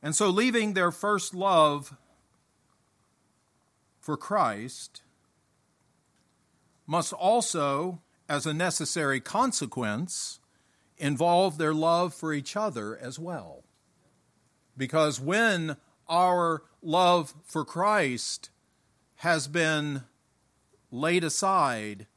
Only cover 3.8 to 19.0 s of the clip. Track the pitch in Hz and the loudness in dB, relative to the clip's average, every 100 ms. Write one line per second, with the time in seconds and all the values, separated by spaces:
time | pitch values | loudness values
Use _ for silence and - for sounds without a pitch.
3.8 | _ _ - 147 - 208 139 104 120 - | _ _ -8 -8 -2 0 0 0 -8 -14
4.8 | - - _ _ _ _ _ _ _ _ | -18 -20 _ _ _ _ _ _ _ _
5.8 | _ _ _ _ _ _ _ _ _ _ | _ _ _ _ _ _ _ _ _ _
6.8 | - 160 165 165 180 233 - 170 143 139 | -4 -2 -2 -2 2 2 0 -2 0 -2
7.8 | 180 175 _ _ _ 147 156 151 180 - | -4 -8 _ _ _ -4 -2 -2 -2 -2
8.8 | 156 - 147 135 - 202 262 - 131 - | -4 -2 -2 -2 -2 0 0 0 -4 -4
9.8 | 113 104 175 - - - _ _ _ _ | -4 -2 -4 -8 -10 -12 _ _ _ _
10.8 | _ _ 143 139 170 175 190 156 156 156 | _ _ -4 0 4 4 4 2 -2 2
11.8 | 160 170 180 - 160 151 139 202 214 123 | 2 2 2 -4 -6 -6 -6 -4 -4 -4
12.8 | 104 113 123 135 165 165 90 76 _ _ | -8 -10 -12 -12 -10 -10 -12 -20 _ _
13.8 | _ _ _ _ _ _ _ _ _ - | _ _ _ _ _ _ _ _ _ -8
14.8 | 131 160 151 131 135 196 233 185 160 143 | -2 2 2 0 -2 2 2 2 -2 -8
15.8 | _ _ - 165 180 180 170 160 - _ | _ _ -2 2 4 4 2 -2 -6 _
16.8 | 170 160 180 180 156 - - 160 147 165 | -2 4 6 4 2 -10 -10 -8 -6 0
17.8 | 196 214 151 120 - - - _ _ _ | 2 4 2 -2 -6 -8 -12 _ _ _
18.8 | _ _ | _ _